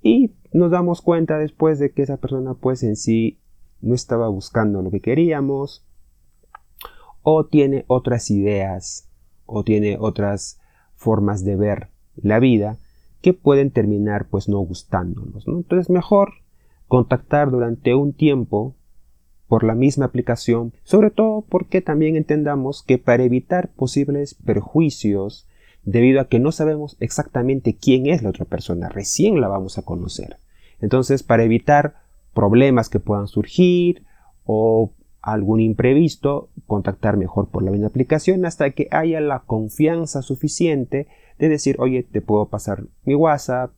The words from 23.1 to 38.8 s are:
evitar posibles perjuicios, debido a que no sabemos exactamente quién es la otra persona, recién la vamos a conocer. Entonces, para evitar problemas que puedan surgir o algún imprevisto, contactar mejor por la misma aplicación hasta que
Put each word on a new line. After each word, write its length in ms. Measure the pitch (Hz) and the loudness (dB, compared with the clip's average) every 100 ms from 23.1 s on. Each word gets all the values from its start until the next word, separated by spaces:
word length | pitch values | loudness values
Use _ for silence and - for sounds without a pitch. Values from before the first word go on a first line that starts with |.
| 120 | 4
evitar 460 | 127 127 - 180 180 | 4 0 0 -4 -4
posibles 680 | - 127 - 139 143 143 - | -4 -4 -2 -2 -2 -6 -8
perjuicios, 1120 | - 101 - 151 160 - 104 101 98 - _ _ _ _ | -4 -2 0 2 2 0 -2 -2 -4 -10 _ _ _ _
debido 360 | - 117 123 135 | -2 4 6 4
a 80 | 131 | 2
que 120 | 120 | 2
no 120 | 139 | 0
sabemos 460 | 165 156 151 147 - | 0 -2 -2 -6 -10
exactamente 760 | 117 - 151 131 123 135 123 - | -8 -6 -4 -2 -2 0 -2 -2
quién 320 | - 131 135 | 2 2 4
es 160 | 165 | 0
la 60 | 110 | -2
otra 160 | 90 82 | -6 -8
persona, 440 | 85 - 87 85 | -8 -6 -6 -6
recién 500 | - 98 - 196 185 | -8 -8 0 2 2
la 80 | 107 | 0
vamos 300 | 98 95 101 | -2 -6 -10
a 60 | |
conocer. 540 | - 90 87 - - - _ _ - - | -8 -8 -8 -10 -14 -18 _ _ -20 -8
Entonces, 440 | 107 131 127 135 | -2 0 2 -2
para 200 | - 113 | 2 2
evitar 520 | 113 117 - 147 147 - _ _ _ | 4 2 4 2 2 -6 _ _ _
problemas 560 | - 101 117 135 127 113 | 0 4 6 6 4 0
que 100 | 101 | -4
puedan 280 | - 101 101 | -2 -4 -4
surgir 760 | - - - 180 175 175 175 - _ _ _ | -4 -4 2 4 4 0 -2 -8 _ _ _
o 500 | - 107 113 113 117 - _ _ | -4 0 2 2 0 -6 _ _
algún 380 | - 110 110 110 | -6 -4 0 2
imprevisto, 880 | 113 107 123 139 160 - 139 143 - - - | 0 2 2 4 2 0 -4 -4 -8 -20 -6
contactar 500 | 104 98 98 107 101 | -4 -4 -4 -2 0
mejor 320 | 90 - 101 | -2 -4 -4
por 140 | - | -4
la 80 | 92 | -2
misma 160 | 101 104 | -2 -2
aplicación 580 | 127 131 156 170 185 175 | -2 -2 0 0 0 -2
hasta 260 | - 143 | -2 -4
que 160 | - | -2